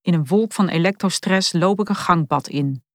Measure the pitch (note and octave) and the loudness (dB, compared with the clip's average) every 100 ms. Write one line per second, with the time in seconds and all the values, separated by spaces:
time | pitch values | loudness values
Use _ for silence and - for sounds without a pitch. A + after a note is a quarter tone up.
0 | - E3+ C#3 G3 A3 - G3 E3 E3+ G3 | 0 0 2 0 0 0 0 2 0 0
1 | G3 - - F#3+ F#3 F3 F3+ G3+ G3+ G3+ | -2 -2 0 0 0 0 2 2 -2 -2
2 | - F3 D3 D3 - C#3 C#3+ C3+ _ | 2 2 2 -2 -2 -4 -2 -4 _